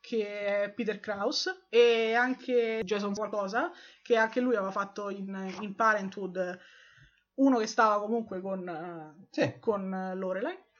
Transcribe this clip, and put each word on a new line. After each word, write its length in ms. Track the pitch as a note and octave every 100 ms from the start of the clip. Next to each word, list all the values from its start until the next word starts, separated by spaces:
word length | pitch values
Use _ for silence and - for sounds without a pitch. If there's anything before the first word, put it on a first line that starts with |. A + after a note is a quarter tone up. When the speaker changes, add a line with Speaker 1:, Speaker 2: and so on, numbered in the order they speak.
Speaker 1:
che 640 | - A#3 G#3 G#3 G3+ G3+
è 60 | G3+
Peter 260 | G#3 A3 G3+
Krause, 680 | - G3+ G#3+ D#4 F#4 F#4 _
e 460 | A3+ A#3+ A3+ A3+
anche 680 | A3+ B3+ B3+ - B3 A3+ A3
Jason 300 | F#3 G#3 G3+
qualcosa, 560 | G3+ G#3 G#3 F#3+ A3+ E4+ - - -
che 140 | - A3+
anche 240 | A3 B3+
lui 160 | B3+ A3+
aveva 160 | F#3+
fatto 380 | G3 G3 - G3+
in, 440 | G3 G3 G3 F#3+ F#3+
in 140 | G#3+ G3
Parenthood, 840 | A3+ G#3 F#3+ G#3 F#3+ F3+ F3+ F3+ - - - _ - _ _
uno 240 | - C4+ B3
che 80 | A3
stava 340 | A#3 A3 G#3
comunque 400 | G#3 A#3 A3+ F#3
con, 260 | F#3+ F#3+ F3+
eh, 580 | E3 F3 E3+ D#3 E3+ -
Speaker 2:
Sì. 280 | - C3 -
Speaker 1:
con, 320 | - G3+ F#3+
eh, 220 | F#3+ F#3
Lorelai. 440 | F#3 F#3+ F#3 C4+ F#4+ _